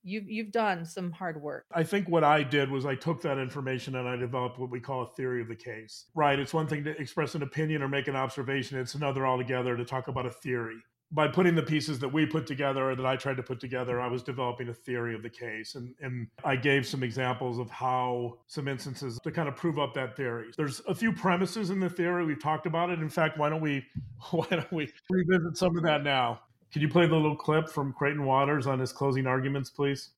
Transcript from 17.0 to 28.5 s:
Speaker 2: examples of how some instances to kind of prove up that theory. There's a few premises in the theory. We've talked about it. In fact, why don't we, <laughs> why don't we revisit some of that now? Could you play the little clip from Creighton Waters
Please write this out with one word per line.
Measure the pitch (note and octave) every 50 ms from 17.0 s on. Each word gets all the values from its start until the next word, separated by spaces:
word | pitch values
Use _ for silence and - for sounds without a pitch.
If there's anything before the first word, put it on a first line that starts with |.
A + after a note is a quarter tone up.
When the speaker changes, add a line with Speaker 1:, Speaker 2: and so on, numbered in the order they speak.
Speaker 2:
examples | B2+ A#2+ A2 C3 C3 B2 B2+ A#2 C3 B2 A#2+ A#2+
of | B2 A2+
how | - - B2+ B2+ B2+ B2+ B2+ B2+ B2 B2 B2 A#2 A#2 _ _
some | _ - D#3 C3+
instances | C#3 C#3 B2 - C#3 B2+ - C#3 C3 A2+ B2
to | - D#3+
kind | D#3 E3+ D#3+
of | C#3+ B2+
prove | - - E3+ D3+ D3
up | C#3+ C3
that | - C#3 C3 B2 -
theory. | - C3+ B2 A#2 A#2 A2 A2+ -
There's | - D#3 C#3 B2+ - - -
a | F#3
few | E3+ A3+ A3+
premises | F3+ - - F#3 F3+ F3 F#3+ F#3 - A3+ G#3+ E3+
in | G3 G3
the | F#3+ F3
theory. | F3+ - E3+ F3 F3+ F3 E3+
We've | D#3 D3 D3
talked | - D3+ D#3 D#3 D#3
about | E3+ D#3+ E3 F3 F3
it. | F3+ E3
In | D#3 D3+
fact, | - - D#3+ D3+ -
why | D3+ D3 D3
don't | D#3 D#3+
we, | D#3 D3+ C#3+ C#3 C3 _ _ - -
<laughs> | - - - - -
why | - E3 - -
don't | G3 E3 - -
we | F#3 D#3+ D3 B2 - - _ -
revisit | F#3 F#3 F3+ D#3 F#3 F3+ E3 E3+ D#3+ -
some | F#3 F3+ E3+
of | E3+
that | E3 E3 D3+ D3
now? | C#3+ C#3+ C#3 C3 B2 A#2 A#2 - _ _ _ _ _ _
Could | - D3+
you | D3+ D3
play | B2+ F3 E3+
the | D#3+ D#3+
little | D#3+ D3+ D3+ D3
clip | D3 - - D3+ D#3 D#3+ -
from | - D3+ C#3+ C#3
Creighton | B2+ - C#3+ C#3+ D3 D3+ C#3+
Waters | C3+ C3 C3+ C#3 C#3